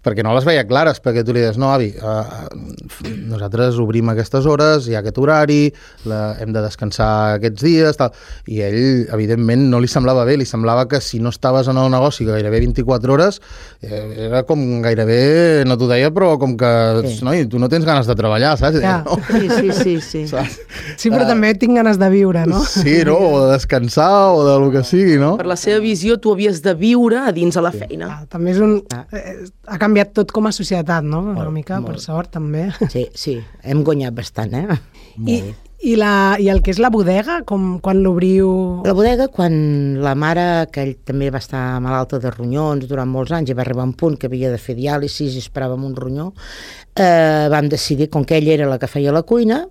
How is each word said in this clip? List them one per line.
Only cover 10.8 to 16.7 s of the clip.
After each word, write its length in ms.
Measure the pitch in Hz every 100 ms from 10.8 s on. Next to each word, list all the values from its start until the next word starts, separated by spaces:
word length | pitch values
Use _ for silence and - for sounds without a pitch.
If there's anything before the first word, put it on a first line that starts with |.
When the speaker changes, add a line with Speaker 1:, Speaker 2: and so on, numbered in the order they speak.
| 127
Speaker 1:
que 120 | 143
si 200 | - 117
no 120 | 117
estaves 340 | - 131 131 127
en 120 | 131
el 100 | 131
negoci 360 | 127 143 - 110
gairebé 320 | 107 104 110
vint-i-quatre 520 | - - 120 127 120
hores, 280 | 139 190 190 - - - -
eh, 500 | 101 104 107 107 110
era 140 | 127
com 180 | 131 156 127 120
gairebé, 840 | 117 113 110 117 135 160 170 156 127
no 100 | 123
t'ho 100 | 123
deia, 200 | 123 143
però 220 | 165 185 151
com 180 | 131 117
que, 180 | 123